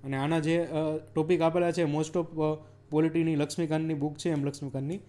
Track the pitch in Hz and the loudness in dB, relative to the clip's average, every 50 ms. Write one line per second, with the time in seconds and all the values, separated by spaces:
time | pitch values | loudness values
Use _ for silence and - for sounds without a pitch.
0 | - 135 135 135 139 156 165 165 151 160 165 170 170 131 160 151 156 156 156 156 | -8 -4 -2 0 0 2 2 2 2 2 2 2 0 0 -2 -2 0 0 -2 -4
1 | 156 - - 160 156 170 180 160 165 165 165 175 175 170 165 175 170 147 147 156 | -6 -4 -2 0 2 2 2 4 4 4 4 2 2 2 2 2 0 2 2 0
2 | 156 156 - 175 165 - 160 156 156 151 156 156 - - - - - - 147 156 | 0 0 -2 -2 -2 -2 -2 0 0 0 0 -2 -6 -14 -20 -20 -6 -2 2 2
3 | 165 160 160 170 160 160 156 143 147 147 - 180 165 151 156 156 160 160 156 143 | 2 4 2 2 2 2 2 0 0 -2 -2 -2 -2 0 0 0 0 0 -2 -2
4 | 147 151 147 - - 170 156 147 139 143 139 - 143 135 139 135 135 151 185 202 | -2 -4 -4 -2 -2 -2 0 0 0 -2 -4 -6 -8 -6 -6 -4 -4 -4 -6 -8
5 | - | -10